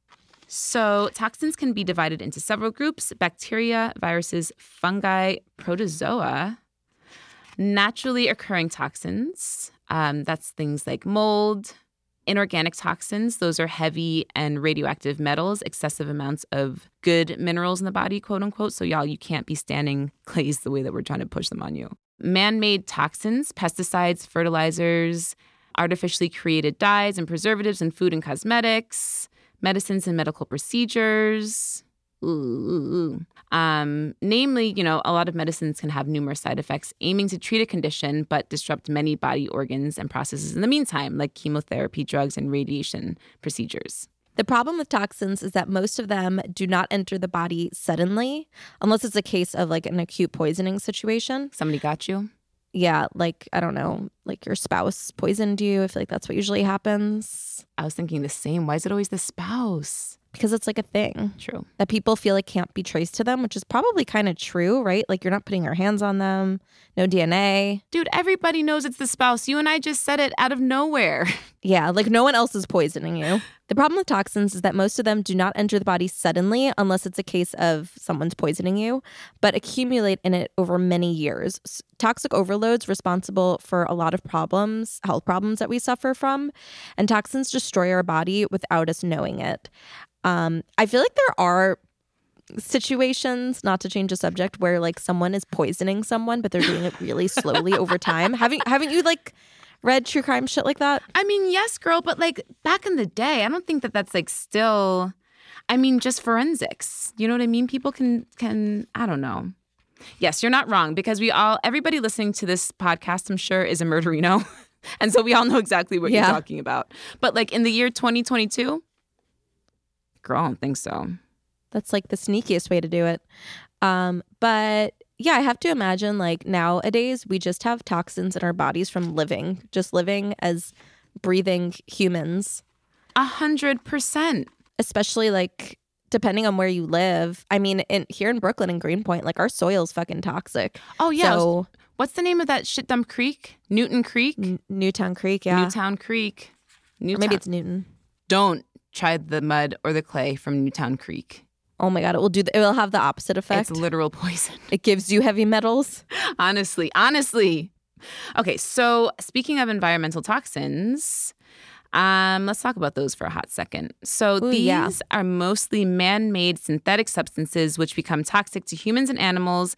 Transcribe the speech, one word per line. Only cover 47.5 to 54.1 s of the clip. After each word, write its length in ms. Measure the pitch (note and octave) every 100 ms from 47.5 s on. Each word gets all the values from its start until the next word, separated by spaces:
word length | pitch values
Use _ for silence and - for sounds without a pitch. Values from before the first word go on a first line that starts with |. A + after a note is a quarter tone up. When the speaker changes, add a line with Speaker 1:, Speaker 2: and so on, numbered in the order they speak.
| E3+ E3+
Speaker 2:
suddenly, 760 | - - D#3+ F3+ G#3+ B3+ D4+ - - - -
unless 220 | G#3+ G#3+
it's 120 | A3 G#3
a 60 |
case 300 | - F#3 F3+
of, 140 | - E3
like, 160 | E3 -
an 120 | F3
acute 320 | E3+ - F3
poisoning 480 | - D#3 F3 F#3 G3
situation. 720 | - - A3 A3+ - C4 C#4+
Speaker 1:
Somebody 260 | - D#3 D3
got 260 | D3 D#3 -
you? 220 | G3 G#3+ _ _ _ _
Speaker 2:
Yeah, 340 | F#3 E3+ D3+ -
like, 340 | F3 E3+ - -
I 60 | F3
don't 160 | E3+
know, 360 | - D#3+ - G3+